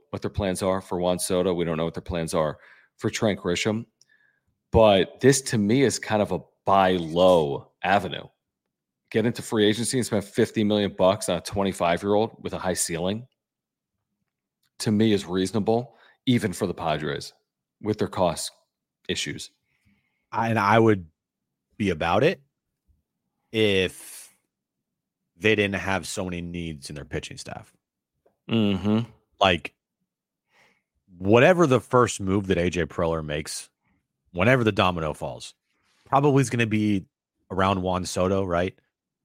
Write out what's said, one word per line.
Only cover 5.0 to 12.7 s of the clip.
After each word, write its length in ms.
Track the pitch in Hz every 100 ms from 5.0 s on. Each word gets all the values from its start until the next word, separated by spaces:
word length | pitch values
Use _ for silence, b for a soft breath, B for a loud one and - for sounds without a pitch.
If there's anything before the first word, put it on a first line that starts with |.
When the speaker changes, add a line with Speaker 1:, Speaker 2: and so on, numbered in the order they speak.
| 85 -
Speaker 1:
this, 200 | 127 139
to 140 | - 117
me, 260 | 101 131
is 160 | 123 -
kind 220 | - 107
of 100 | 98
a 80 | 87 - _ -
buy 280 | 98 92
low 760 | 92 82 85 92 87 73 64 - _
avenue. 440 | 90 101 92 - - _ _ _ _ _ _ _ _
Get 140 | 113 113
into 160 | -
free 240 | - 113 104
agency 340 | 107 113 131
and 60 | 110
spend 200 | 107 95
fifty 400 | - 110 - 104
million 280 | 107 98 -
bucks 320 | 92 104 -
on 80 | 87
a 40 |
twenty-five-year-old 1040 | - 101 98 90 85 85 101 104 113 -
with 100 | 87
a 40 | 85
high 160 | 92